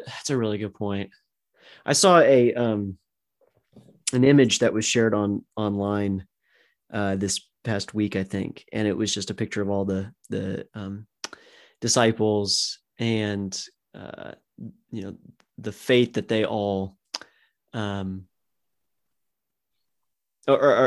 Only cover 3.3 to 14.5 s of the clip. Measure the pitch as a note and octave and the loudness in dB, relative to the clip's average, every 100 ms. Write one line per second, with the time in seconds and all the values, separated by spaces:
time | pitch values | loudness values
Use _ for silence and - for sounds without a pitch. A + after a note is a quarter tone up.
3.3 | _ _ _ _ _ _ _ - B2+ C3 | _ _ _ _ _ _ _ -4 2 6
4.3 | C#3+ A#2+ - A#2 G#2 A2+ A#2+ A2+ G#2 G2+ | 8 6 4 0 0 0 2 2 2 0
5.3 | G2+ - - G#2+ G2+ G2+ G#2 G2+ F#2+ F#2+ | -4 -6 -6 -4 -2 -2 -2 -2 -4 -8
6.3 | _ _ _ _ _ _ G#2+ G2+ G2 G2 | _ _ _ _ _ _ -4 -2 -2 -2
7.3 | - _ _ - G2+ - G#2+ G#2 G2 F#2+ | -6 _ _ -6 -4 -4 -4 -2 -2 -4
8.3 | G2 - - _ A2 G#2+ G2 G#2+ G#2 F#2+ | -6 -6 -10 _ -4 -2 -2 -4 -4 -6
9.3 | G2+ G#2+ G#2 G2 G2+ G2 F#2+ G2 - - | -6 -6 -4 -4 -2 -2 -4 -6 -12 -10
10.3 | G#2 G2 - - G#2+ G2 G2+ A2 _ - | -8 -6 -8 -10 -14 -12 -14 -16 _ -18
11.3 | - _ _ _ _ A#2+ C3 A2+ A2 G#2+ | -18 _ _ _ _ -2 2 2 2 0
12.3 | G#2 G2+ - - - _ - A#2 A2 G#2 | 0 0 -2 -4 -8 _ -6 -4 -2 -2
13.3 | G2+ G2 F#2+ - _ _ - G2 - - | -4 -6 -10 -14 _ _ -20 -18 -16 -16
14.3 | - _ | -18 _